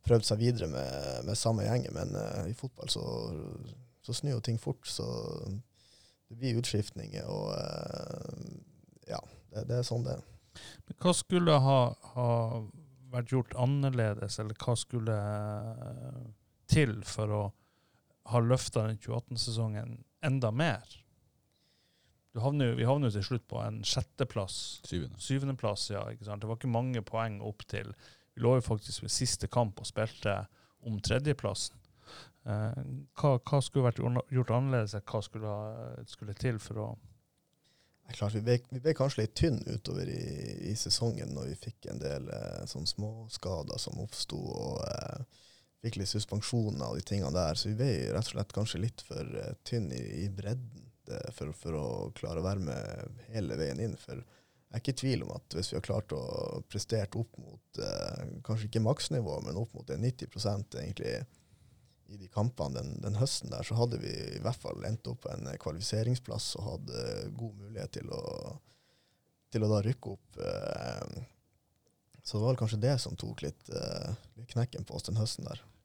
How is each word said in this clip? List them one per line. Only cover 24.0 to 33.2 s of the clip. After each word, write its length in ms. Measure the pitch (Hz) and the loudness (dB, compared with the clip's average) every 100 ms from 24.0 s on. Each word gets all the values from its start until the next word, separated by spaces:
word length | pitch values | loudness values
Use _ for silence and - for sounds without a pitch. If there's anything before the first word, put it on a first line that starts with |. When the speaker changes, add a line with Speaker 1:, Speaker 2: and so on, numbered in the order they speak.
| - - 131 113 95 - - - - | -2 -2 -2 0 -2 -4 -8 -10 -4
Speaker 3:
Syvende. 320 | 87 69 - | -4 -4 -8
Speaker 2:
Syvendeplass, 680 | - 135 139 131 107 101 - | -2 0 0 0 0 0 -2
ja, 80 | 101 - | -2 -4
ikke 160 | 113 104 | -8 -8
sant? 160 | 101 | -6
Det 80 | 107 | -6
var 80 | 113 | -2
ikke 140 | 131 | 2
mange 300 | 117 127 120 107 | 2 2 -2 -2
poeng 320 | 110 113 101 107 | -2 -2 -2 -6
opp 160 | 104 - | -8 -6
til. 240 | 107 107 107 - - _ | -6 -6 -12 -18 -20 _
Vi 80 | - | 2
lå 140 | 117 127 | 6 6
jo 80 | - | 4
faktisk 400 | 110 - - - | -2 -2 -6 -2
ved 80 | |
siste 320 | - 127 - 95 | 2 2 0 2
kamp 240 | 120 113 - | 2 2 0
og 80 | 107 | -6
spilte 540 | - 110 - 107 98 101 _ _ _ | -2 -2 0 0 0 -2 _ _ _
om 160 | 117 107 | -4 -2
tredjeplassen. 800 | - 120 147 139 104 107 - - _ _ - - - _ 120 | 2 2 4 2 0 0 -4 -6 _ _ -20 -18 -18 _ -2
Eh, 300 | 104 107 131 135 131 139 | 0 0 -2 -4 -6 -8
hva, 160 | - | 2